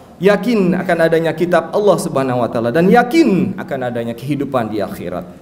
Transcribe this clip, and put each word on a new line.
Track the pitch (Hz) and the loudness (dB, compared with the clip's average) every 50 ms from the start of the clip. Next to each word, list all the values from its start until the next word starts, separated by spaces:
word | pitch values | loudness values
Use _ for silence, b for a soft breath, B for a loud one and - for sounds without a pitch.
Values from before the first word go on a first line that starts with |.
| B B B B | B B B B
yakin | 170 202 208 196 196 247 233 208 185 170 - | 2 2 2 2 0 0 0 2 2 2 0
akan | - - 185 170 165 165 | 0 -2 0 0 2 2
adanya | 165 165 160 165 160 156 | 2 2 2 0 0 -2
kitab | 160 180 175 175 160 160 - - | -2 0 2 2 0 0 0 -2
Allah | 202 208 202 170 156 | 0 2 2 2 2
Subhanahu | - - 143 135 135 131 123 123 117 | 0 -2 -2 -2 -2 -2 0 -2 -2
wa | 110 | -2
taala, | - 117 113 117 | -2 -2 -2 0
dan | 113 165 175 196 | 2 2 4 6
yakin | 208 240 247 247 320 330 311 226 190 160 135 - - | 6 4 4 4 4 4 4 4 2 2 0 -2 -4
akan | - - - 147 127 123 123 | -6 -8 -8 -6 -6 -6 -4
adanya | 117 120 117 117 117 | -4 -4 -6 -6 -8
kehidupan | - 131 143 143 135 139 - 131 123 110 104 | -8 -6 -4 -4 -4 -4 -2 -2 -2 -2 -2
di | 107 104 | -4 -4
akhirat. | 95 92 - - 92 85 90 85 - - - - | -6 -6 -8 -10 -10 -8 -8 -8 -10 -12 -16 -20